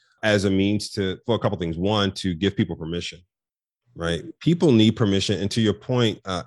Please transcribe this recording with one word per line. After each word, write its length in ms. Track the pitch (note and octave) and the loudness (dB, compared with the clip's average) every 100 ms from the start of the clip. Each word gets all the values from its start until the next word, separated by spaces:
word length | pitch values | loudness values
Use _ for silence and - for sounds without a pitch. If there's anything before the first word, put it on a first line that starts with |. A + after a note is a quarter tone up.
| _ _ | _ _
as 200 | A2 G#2 G2 | 0 2 2
a 40 | |
means 420 | F#2+ G2 G#2 - | 2 2 0 -4
to, 260 | - F#2+ F#2 - | -6 -6 -4 -4
for 100 | G#2+ | -2
a 40 | |
couple 180 | G#2+ F#2+ | -2 -4
things. 200 | E2+ D#2+ | -4 -2
One, 340 | F#2+ G#2 G2 - | 0 0 0 -2
to 180 | F#2+ | -4
give 220 | E2 G2 - | -2 -2 0
people 180 | F2+ E2 | -2 -4
permission, 440 | E2 E2+ - E2+ F2+ _ _ _ _ _ _ - | -8 -8 -8 -12 _ _ _ _ _ _ _ -8
right? 280 | E2+ E2 - - | -4 -4 -6 -4
People 320 | D3+ E3+ F3 | 0 4 6
need 240 | A#2 A2 A2 | 6 6 4
permission. 420 | G#2+ G2 - F#2+ | 0 0 0 -2
And 80 | G2 | -2
to 100 | - | 0
your 120 | G#2+ | 0
point, 460 | G2 - B2+ A2+ F#2+ F#2+ | 0 -2 -2 0 -2 -6
uh, 180 | F2+ | -8